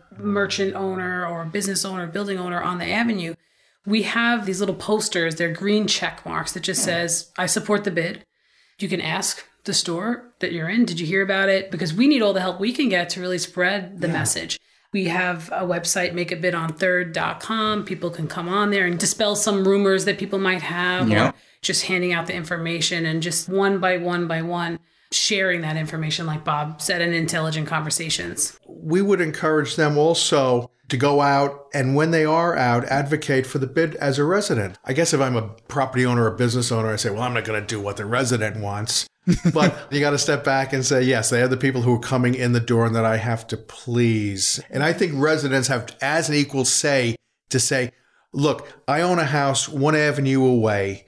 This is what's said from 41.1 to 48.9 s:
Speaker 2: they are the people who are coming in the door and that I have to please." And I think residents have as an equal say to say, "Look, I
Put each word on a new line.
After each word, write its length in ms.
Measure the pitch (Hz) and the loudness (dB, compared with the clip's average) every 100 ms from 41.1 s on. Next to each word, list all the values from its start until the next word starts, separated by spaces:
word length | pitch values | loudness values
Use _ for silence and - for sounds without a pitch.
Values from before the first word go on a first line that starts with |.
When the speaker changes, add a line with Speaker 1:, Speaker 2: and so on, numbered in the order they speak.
| 123 113 | 2 2
Speaker 2:
they 100 | 120 | 2
are 80 | 123 | 2
the 80 | 127 | 2
people 240 | 135 127 | 0 2
who 120 | 120 | 2
are 40 | 120 | 2
coming 360 | - 131 123 | 2 2 2
in 180 | 131 123 | 2 2
the 80 | 120 | 2
door 240 | 120 117 | 4 2
and 100 | 117 | 4
that 120 | 113 113 | 2 2
I 100 | 110 | 2
have 300 | 117 113 - | 0 -4 -4
to 100 | - | -10
please." 1040 | - - - 120 117 110 104 98 92 - - | -10 -14 -4 2 4 2 0 -2 -2 -2 -6
And 120 | 127 | -2
I 100 | 151 | 0
think 200 | 170 190 | 0 0
residents 540 | 143 147 156 139 135 127 | 2 2 2 2 0 2
have 180 | 127 - - | -2 -4 -6
as 260 | 135 156 147 | -2 0 2
an 60 | |
equal 320 | 147 139 135 123 | 2 2 0 0
say 500 | - 151 139 120 113 _ _ - | 2 2 2 2 -2 _ _ -4
to 100 | - | 0
say, 340 | - 135 123 - _ _ _ | 2 0 -2 -6 _ _ _
"Look, 340 | 143 147 131 - - | 0 0 0 -6 -10
I 140 | - | -2